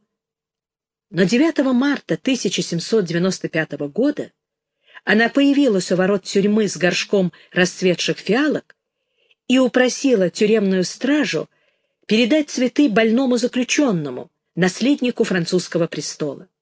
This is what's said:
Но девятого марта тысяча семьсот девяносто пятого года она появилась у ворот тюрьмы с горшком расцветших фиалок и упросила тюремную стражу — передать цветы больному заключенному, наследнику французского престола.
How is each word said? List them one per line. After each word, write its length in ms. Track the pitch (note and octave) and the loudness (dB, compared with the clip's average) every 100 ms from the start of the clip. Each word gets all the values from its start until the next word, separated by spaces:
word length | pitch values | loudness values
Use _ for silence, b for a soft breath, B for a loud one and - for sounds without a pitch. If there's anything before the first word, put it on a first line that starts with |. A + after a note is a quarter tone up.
| _ _ _ _ _ _ _ _ _ _ _ | _ _ _ _ _ _ _ _ _ _ _
Но 140 | E3+ | -2
девятого 480 | F#3 A#3+ E4 D#4 C4+ | 0 2 2 2 0
марта 440 | B3 C#4+ C4+ - E3 | 2 0 -2 -4 -6
тысяча 460 | C4 B3+ G3 - | -2 -2 -2 -4
семьсот 440 | - E3+ - A3+ E3 | -4 -6 -2 -2 0
девяносто 420 | E3+ F#3 F#3 D#3+ | -2 -2 -4 -4
пятого 400 | D#3+ D#3 D3 C#3+ | -4 -6 -8 -6
года 420 | E3 C#4+ G3+ A#2 _ _ _ _ _ B B | -2 -2 -2 -10 _ _ _ _ _ B B
она 240 | - G#3 A#3 | -2 0 2
появилась 600 | C#4 C#4+ C#4 C4+ F#3+ - | 2 2 4 2 0 0
у 60 | F3+ | 0
ворот 260 | F#3 G3+ | 0 -2
тюрьмы 440 | - G3+ G3+ G#3+ G3+ | -2 0 2 2 0
с 80 | D#3 | -2
горшком 560 | F3+ F3+ - G3+ F3+ b b | -2 -2 -2 0 0 b b
расцветших 640 | F3 F3+ - F#3 E3 - D#3 | 0 0 0 -2 -2 -4 -6
фиалок 580 | - A#3+ D4+ F3 - _ _ _ _ _ _ _ - | -2 0 0 -4 -8 _ _ _ _ _ _ _ 0
и 100 | B3+ | 2
упросила 720 | B3 B3 B3+ - C#4 A3 F3 | 4 2 0 0 2 2 2
тюремную 540 | - G#3+ A3 G3 F#3 | 0 2 2 2 0
стражу — 640 | F3+ - B3 D4+ A3 D#3 D#3 _ _ _ _ _ - | -2 -4 -2 0 0 -4 -8 _ _ _ _ _ -2
передать 440 | G#3+ A#3 D#4 D4 | 0 2 2 0
цветы 380 | C4 B3+ - C#4+ | -2 0 2 2
больному 480 | G3+ A3+ A#3 C4+ B3 | 4 4 2 2 0
заключенному, 920 | A#3+ B3 B3 - C#4 F3 C#3+ B2+ - _ _ | 0 -2 0 2 2 0 -4 -10 -14 _ _
наследнику 720 | E3 F3+ - B3+ C#4+ B3 - | -2 -2 0 0 0 -2 -2
французского 640 | G#3+ F#3 E3 F3+ - E3+ E3 | 0 0 0 -2 -2 -4 -4
престола. 600 | D#3 - - D3+ C3+ F#3 _ | -6 -10 -8 -8 -8 -18 _